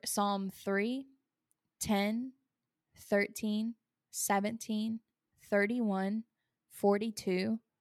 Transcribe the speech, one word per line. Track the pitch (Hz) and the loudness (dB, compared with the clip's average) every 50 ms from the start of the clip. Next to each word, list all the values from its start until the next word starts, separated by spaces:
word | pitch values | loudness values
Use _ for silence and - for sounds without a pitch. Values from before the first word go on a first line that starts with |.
| - | -4
Psalm | - - 214 202 202 202 196 196 190 | -6 -2 0 0 0 0 -2 -4 -6
three, | - - - 202 196 196 208 233 247 269 269 - _ _ _ _ _ _ _ _ _ _ _ _ _ - | -8 -8 -4 -2 0 0 0 0 -2 -4 -8 -12 _ _ _ _ _ _ _ _ _ _ _ _ _ -8
ten, | - - 214 196 202 208 220 233 254 262 - _ _ _ _ _ _ _ _ _ _ _ _ | -2 0 2 2 2 0 -2 -2 -4 -6 -10 _ _ _ _ _ _ _ _ _ _ _ _
thirteen, | - - - 208 202 202 - 220 - - 214 208 214 220 233 233 _ _ _ _ _ _ _ | -14 -4 0 2 2 2 2 -2 -4 -4 -2 0 0 -2 -4 -6 _ _ _ _ _ _ _
seventeen, | - - - - 208 196 202 214 226 226 - - 220 214 214 226 220 226 _ _ _ _ _ _ _ _ - - | -8 -4 0 2 2 2 2 0 -4 -6 -6 -4 -4 -2 -2 -2 -4 -6 _ _ _ _ _ _ _ _ -4 2
thirty-one, | 214 202 202 202 240 247 233 208 196 190 190 196 208 220 226 _ _ _ _ _ _ _ _ _ | 2 4 4 4 2 0 0 0 0 0 0 0 -2 -2 -4 _ _ _ _ _ _ _ _ _
forty-two, | - - - 202 202 202 220 226 214 - - 196 180 185 185 220 220 226 _ _ _ _ | -6 2 4 4 4 4 2 -2 -4 -4 -2 0 0 2 2 0 -2 -4 _ _ _ _